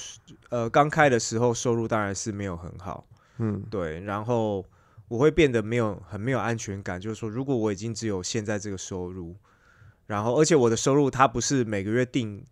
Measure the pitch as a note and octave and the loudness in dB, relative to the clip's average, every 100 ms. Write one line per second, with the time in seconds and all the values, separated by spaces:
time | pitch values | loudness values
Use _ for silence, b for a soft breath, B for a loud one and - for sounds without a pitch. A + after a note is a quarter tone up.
0 | - - - - - A#2+ A#2 D3 D3+ D#3+ | -14 -20 -20 -20 -6 -4 2 4 4 6
1 | D3 A#2 - A2+ B2 A2+ B2+ A#2 A2+ A2+ | 6 6 2 2 2 2 0 0 0 0
2 | G2+ F#2+ A2+ G2+ G2 E2+ F2 F2 F#2 - | -2 -4 -6 -6 -6 -8 -10 -12 -12 -12
3 | - b b - A2 G2+ A2 G#2 E2 D#2+ | -14 b b -4 -2 -2 -4 -6 -4 -6
4 | G2+ G2+ A2 A#2+ G#2+ G2 - b b b | -6 -6 0 0 0 -2 -6 b b b
5 | b A#2 D3+ D3 C#3+ A#2 G#2+ A#2+ G#2+ F2 | b 2 4 6 4 4 0 0 0 -4
6 | F#2+ G2+ A#2 B2 A2 A2+ - G2 G2 F2+ | -10 -6 -2 -2 -2 -4 -6 -8 -8 -8
7 | G#2+ G#2+ G#2+ A#2 C3+ B2 G#2+ F#2+ A2+ G#2+ | -8 -8 -8 -6 -2 0 0 -2 -6 -6
8 | A2+ F#2 F2+ A2+ G#2 G#2 G#2 F#2+ - F#2 | -4 -4 -4 -4 -4 -4 -6 -10 -8 -8
9 | F2+ F#2 E2+ F#2+ b b b b b b | -8 -8 -12 -14 b b b b b b
10 | - G#2 A#2 C3 D#3+ D#3 A#2 A2+ C#3 C#3+ | -6 -2 2 4 6 6 6 4 4 4
11 | C3+ B2 C3+ A#2+ - C3+ A2 G2+ G2 A#2+ | 4 4 4 4 0 0 0 -2 0 0
12 | B2+ C3+ A2 G2+ - | 0 -2 -4 -8 -14